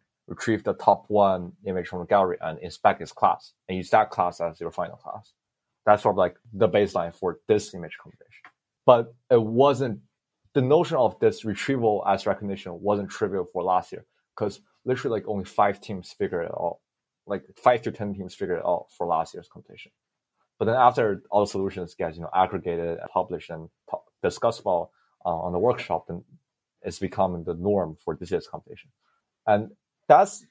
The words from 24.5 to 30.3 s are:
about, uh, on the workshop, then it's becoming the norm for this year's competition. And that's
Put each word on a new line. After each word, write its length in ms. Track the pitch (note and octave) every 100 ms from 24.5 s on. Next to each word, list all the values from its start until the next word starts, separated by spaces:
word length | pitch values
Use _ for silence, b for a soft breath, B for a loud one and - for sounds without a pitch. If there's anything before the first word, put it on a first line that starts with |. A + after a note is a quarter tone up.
| -
about, 300 | G#2 F2 E2 _ _ _ F2
uh, 40 | E2
on 160 | F2
the 80 | F2
workshop, 480 | A#2 A#2+ - F2+ -
then 160 | E2+ - _ _ _ _ _
it's 180 | F#2+ -
becoming 440 | F#2+ - F#2+ F2
the 100 | E2
norm 440 | E2 F#2+ G2+ D#2+ E2
for 120 | - D#2
this 160 | E2+
year's 160 | F2+ -
competition. 440 | D2+ _ - _ _ _ _ _ _ -
And 260 | G#2 A2+ - _ _ -
that's 380 | D#3 G3+